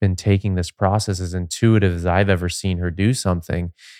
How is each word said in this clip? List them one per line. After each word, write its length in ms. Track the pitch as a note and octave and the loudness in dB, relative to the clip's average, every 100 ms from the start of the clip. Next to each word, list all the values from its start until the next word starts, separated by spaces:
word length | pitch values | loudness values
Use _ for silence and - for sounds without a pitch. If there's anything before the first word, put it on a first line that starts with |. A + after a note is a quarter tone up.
been 160 | G2 F2+ | -2 0
taking 380 | G#2+ G2 G2+ F#2 | 0 0 0 -2
this 140 | E2+ | -4
process 480 | - G2 G#2 - F2+ | -2 0 0 -2 -4
as 120 | F2+ | -4
intuitive 600 | F2+ F2 - A2+ A2 G2 | -6 -6 0 4 4 4
as 120 | E2+ F2 | 0 0
I've 220 | F2 G2+ | 2 2
ever 200 | F2+ F2 | 2 0
seen 300 | - G2 F2 | -4 -4 -2
her 120 | F2+ | -4
do 240 | D#2+ G#2 | 0 0
something. 580 | C3 F#2+ F2 - F2 E2+ - - | 0 -2 -2 -2 -6 -6 -10 -20